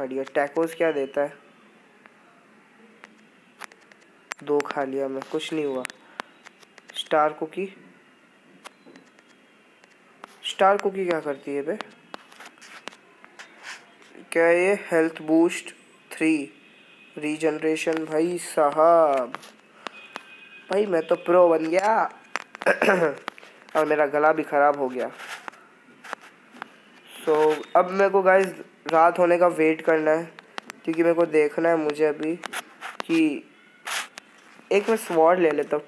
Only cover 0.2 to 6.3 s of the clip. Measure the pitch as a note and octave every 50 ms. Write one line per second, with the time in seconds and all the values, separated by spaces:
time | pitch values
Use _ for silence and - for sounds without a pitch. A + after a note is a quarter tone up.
0.2 | C3+ - - D3+ C#3+ C#3+ - D#3+ E3 E3 E3 - E3+ E3 D#3 C#3+ C3+ C3+ - C#3+
1.2 | C#3+ D3 - - - - _ _ _ _ _ _ _ _ _ _ - - _ _
2.2 | _ _ _ _ _ _ _ _ _ _ _ _ - - _ _ - - _ _
3.2 | _ _ _ _ _ _ _ - - - - - _ _ - - _ _ _ _
4.2 | _ - - - - C#3+ D3 D3 D3 - - D3+ C#3+ C3+ C3 C3+ C#3 C3+ C3+ C3+
5.2 | C3+ - - D#3 D#3 - E3 D#3 D3+ C#3+ C3+ C3 B2 - - _ _ _ - -
6.2 | - _